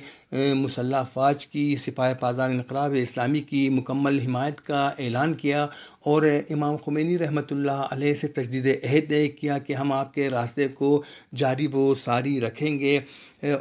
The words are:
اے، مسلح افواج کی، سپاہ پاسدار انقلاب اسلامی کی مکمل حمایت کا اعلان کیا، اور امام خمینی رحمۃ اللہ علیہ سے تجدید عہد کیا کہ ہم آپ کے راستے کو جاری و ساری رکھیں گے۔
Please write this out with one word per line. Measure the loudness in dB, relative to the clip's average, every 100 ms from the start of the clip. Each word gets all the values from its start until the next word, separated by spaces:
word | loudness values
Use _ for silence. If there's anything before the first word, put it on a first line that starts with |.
| -4 -20 -8
اے، | -2 2
مسلح | 2 0 -2 -2 -2
افواج | -2 0 2 2 -4
کی، | -2 -2 -2
سپاہ | -4 -2 0 0
پاسدار | -2 0 0
انقلاب | -2 -2 -2 0 0
اسلامی | -2 -2 0 0
کی | 0 0 2
مکمل | 2 0 0 0 0
حمایت | 0 -2 -2 -6
کا | -4 0 0 -2
اعلان | -4 0 0
کیا، | 0 0 0 -2 -6 -20 -6
اور | 2 4 6 4 0
امام | -2 -2 -2
خمینی | -2 -2 0 0
رحمۃ | 0 -2 -2
اللہ | -2 -2 -2 -4
علیہ | 0 0
سے | 0 -2
تجدید | -4 -4 0 2
عہد | 2 2 2 2 2 0 -2
کیا | -4 -2
کہ | -4
ہم | -4 0
آپ | -2 -2
کے | -2 -2
راستے | -2 -2 -2 -2
کو | 0 2 2 0 -18 -10 -2
جاری | 0 0 0
و | 2 2 2
ساری | 0 0 0 -2
رکھیں | -2 -2 -2 0
گے۔ | 2 2 0 -16 -20 -8 -2 2